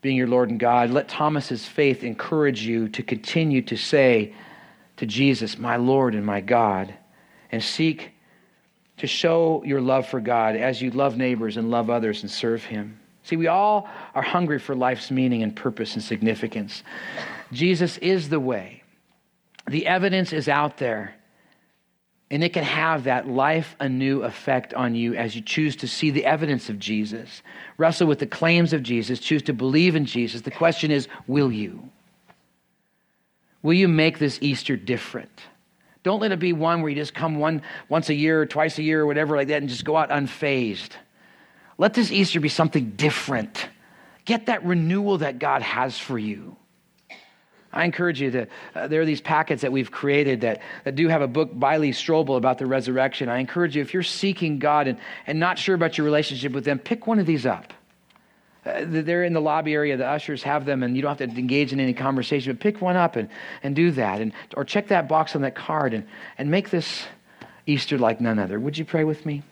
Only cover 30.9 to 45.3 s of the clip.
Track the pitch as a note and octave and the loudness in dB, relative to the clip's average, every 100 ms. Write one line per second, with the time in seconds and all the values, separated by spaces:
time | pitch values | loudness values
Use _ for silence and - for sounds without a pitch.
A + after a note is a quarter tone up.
30.9 | C#3+ B2+ - - C3+ C#3 A2 G2+ - - | 0 -2 -12 -2 2 2 0 -6 -10 -18
31.9 | _ _ _ _ _ _ _ _ _ _ | _ _ _ _ _ _ _ _ _ _
32.9 | _ _ _ _ _ _ _ C#3+ F3 F#3+ | _ _ _ _ _ _ _ 2 4 6
33.9 | D#3+ D#3+ D#3+ D3 - C#3+ B2+ - B2+ F#2+ | 6 4 2 -2 0 -2 -2 -2 -4 -2
34.9 | A#2+ - - - - - _ _ _ _ | -4 -4 -12 -14 -20 -20 _ _ _ _
35.9 | _ - G3+ G#3+ F#3 F3 E3 D#3+ E3+ D#3 | _ -2 0 0 0 0 2 2 2 0
36.9 | C#3+ D3 - D#3+ D3+ D3+ D#3+ - - - | -2 -6 -4 -2 0 0 0 -6 -16 -2
37.9 | D#3 D#3 D3+ D3+ D#3+ D3+ D3 D#3 D#3 D#3 | -2 0 2 4 2 2 0 0 0 0
38.9 | D#3 D3+ D3 D3+ D3 C#3 D3 C#3+ B2 - | 2 2 2 2 0 2 0 -2 -6 0
39.9 | D#3 D3+ C#3+ C3+ - D3 C3+ A#2 G2 - | 0 2 0 -2 -4 -2 0 -2 -4 -10
40.9 | - _ _ _ _ _ _ - _ F#3+ | -18 _ _ _ _ _ _ -20 _ 2
41.9 | G#3 G#3 G3 F#3+ E3+ D3+ - D#3+ D#3 A#2 | 4 2 4 2 2 -2 2 2 2 -2
42.9 | G2+ D3+ - - C3 G#2+ - - - _ | 0 0 0 -4 -4 -4 -8 -12 -14 _
43.9 | - - - - A#3 A3 A3 F3 F3+ D#3+ | -20 -20 -20 -2 -2 0 -2 0 0 2
44.9 | F#3+ G3+ F#3+ D3 | 0 0 0 -2